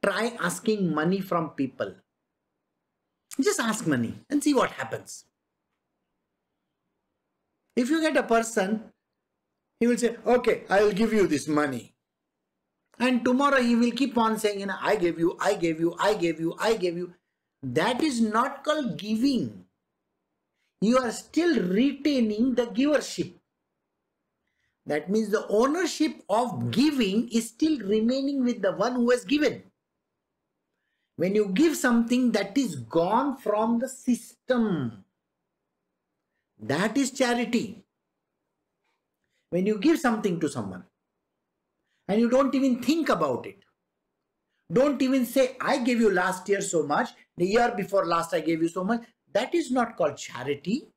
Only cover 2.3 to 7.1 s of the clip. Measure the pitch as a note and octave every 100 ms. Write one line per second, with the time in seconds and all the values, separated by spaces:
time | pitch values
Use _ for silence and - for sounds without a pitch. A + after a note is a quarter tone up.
2.3 | _ _ _ _ _ _ _ _ _ _
3.3 | - D4+ G4+ A#3 G#3+ D#3+ C3 A#2 - _
4.3 | D4 D4 C4+ F#3+ - - A2 - - -
5.3 | _ _ _ _ _ _ _ _ _ _
6.3 | _ _ _ _ _ _ _ _